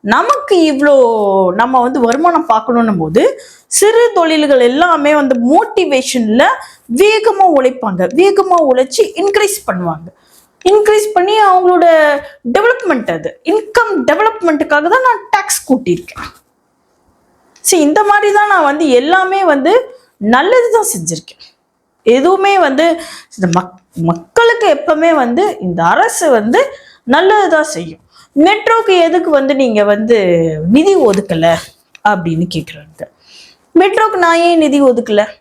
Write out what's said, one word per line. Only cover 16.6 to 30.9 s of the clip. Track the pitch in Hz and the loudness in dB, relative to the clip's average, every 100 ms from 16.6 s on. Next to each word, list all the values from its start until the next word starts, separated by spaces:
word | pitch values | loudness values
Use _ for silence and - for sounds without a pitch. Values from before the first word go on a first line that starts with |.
| _ _ _ _ _ _ _ _ _ _ | _ _ _ _ _ _ _ _ _ _
சரி, | - 370 | -2 0
இந்த | 294 339 | 2 0
மாதிரி | 415 415 415 | 0 0 0
தான் | 403 415 | 0 0
நான் | 392 | 0
வந்து | 294 294 320 | 0 0 0
எல்லாமே | 247 277 370 370 392 | 0 2 0 0 -2
வந்து | 370 285 269 466 508 - _ _ | 0 0 2 0 -2 -16 _ _
நல்லது | 208 247 359 508 466 | 0 0 2 2 2
தான் | 440 - 185 | 0 -2 -6
செஞ்சிருக்கேன். | 160 160 - - - _ _ _ _ _ | -8 -10 -12 -20 -20 _ _ _ _ _
எதுவுமே | - 247 311 381 392 392 | 0 2 2 0 2 2
வந்து | 302 269 330 330 - - - - | 0 0 0 -2 -8 -20 -20 -6
இந்த | 185 170 | -2 -2
மக்-, | 185 - _ - | -4 -20 _ -6
மக்களுக்கு | 165 170 - - 466 466 415 | -4 -4 -4 0 2 2 0
எப்பவுமே | 285 - 311 330 | 0 -2 0 0
வந்து | 320 240 240 403 - | 0 0 -2 -2 -4
இந்த | 185 175 | -6 -2
அரசு | 170 233 440 - 330 | 0 2 0 0 0
வந்து | 240 214 339 554 - - _ | 0 2 0 -2 -6 -20 _
நல்லது | - 285 381 427 370 | -2 0 2 2 2
தான் | 311 | 0
செய்யும். | 311 165 170 160 _ _ _ 277 | -2 -8 -12 -16 _ _ _ 0
மெட்ரோக்கு | 330 427 440 453 440 359 | 2 2 0 0 2 2
எதுக்கு | 330 339 330 | 2 0 0
வந்து | 294 269 | 0 0
நீங்க | 277 254 214 | 0 0 0
வந்து | 208 208 220 226 185 170 165 156 160 | 0 0 0 0 2 0 -2 -4 0
நிதி | 247 370 | 2 2